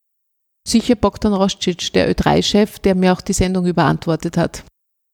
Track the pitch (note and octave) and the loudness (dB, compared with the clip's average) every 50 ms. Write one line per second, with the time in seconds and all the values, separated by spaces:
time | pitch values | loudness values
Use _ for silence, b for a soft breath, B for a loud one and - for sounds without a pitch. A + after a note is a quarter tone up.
0 | _ _ _ _ _ _ _ _ _ _ _ _ - - - A3+ - - A#3+ - | _ _ _ _ _ _ _ _ _ _ _ _ -4 -2 0 0 2 2 2 2
1 | - G3+ - - - G#3+ G3+ F#3+ G3 G3 - - - F#3 F3 - - - - F#3 | 0 -2 -2 -2 -2 -2 0 0 0 -2 -2 -4 -6 -6 -6 -4 -6 -2 0 0
2 | - - F#3 - - - D3+ F3+ F3 - - G3+ G#3+ - - - - F#3+ F#3 F#3 | 0 0 0 0 0 2 2 2 2 2 2 2 2 0 -2 -2 -2 0 2 2
3 | F#3 F#3 F3+ - - - F#3+ - F#3 F#3 F#3 F#3 F3+ F3+ E3 F3 D3+ D3 D#3+ - | 2 2 0 0 -2 -4 -2 0 0 0 0 0 -2 0 0 2 2 0 0 -2
4 | - E3 D#3+ - - E3+ - E3+ D#3+ - - - - - _ _ _ _ _ _ | -2 -4 -4 -4 -4 -4 -2 -2 -2 -2 -4 -10 -20 -20 _ _ _ _ _ _
5 | _ _ | _ _